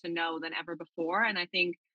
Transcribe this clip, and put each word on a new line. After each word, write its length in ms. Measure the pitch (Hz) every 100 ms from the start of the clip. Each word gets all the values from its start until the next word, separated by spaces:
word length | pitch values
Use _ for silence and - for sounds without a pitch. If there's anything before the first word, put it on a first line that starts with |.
to 60 | 170
know 280 | 170 165 160
than 120 | 160 160
ever 180 | 165 160
before. 480 | 165 - 165 190
And 140 | 226 190
I 80 | 175
think 300 | 185 175 170 _